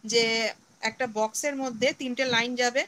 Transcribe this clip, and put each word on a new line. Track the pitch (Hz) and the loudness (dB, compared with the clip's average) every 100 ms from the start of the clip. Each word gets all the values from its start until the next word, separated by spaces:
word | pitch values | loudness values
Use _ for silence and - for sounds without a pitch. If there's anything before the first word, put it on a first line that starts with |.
| 220 | 2
যে | 233 226 226 220 - _ _ | 2 2 2 -2 -4 _ _
একটা | 220 220 254 214 | -8 -4 -4 0
বক্সের | 214 - 294 277 | -2 0 -4 -2
মধ্যে | 262 226 254 - | -6 0 0 0
তিনটে | 262 247 262 | -6 -2 0
line | 233 240 247 | 2 0 0
যাবে | 247 247 | 2 2